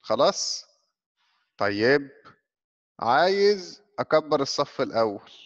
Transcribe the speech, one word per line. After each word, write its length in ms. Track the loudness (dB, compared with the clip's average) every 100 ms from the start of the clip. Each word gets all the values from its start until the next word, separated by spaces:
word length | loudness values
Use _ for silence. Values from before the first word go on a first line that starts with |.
خلاص؟ 640 | -4 0 0 0 -8 -10 -14 _ _ _ _ _ _ _ _ _
طيب، 540 | -2 2 2 2 0 -18 -20 _ _ _ _ _ _ _
عايز 800 | 0 2 2 2 2 0 -6 -20 _ -10
أكبر 440 | 0 0 2 -2
الصف 380 | -2 -2 -4 -2
الأول. 500 | -4 0 -2 -2 -14 -20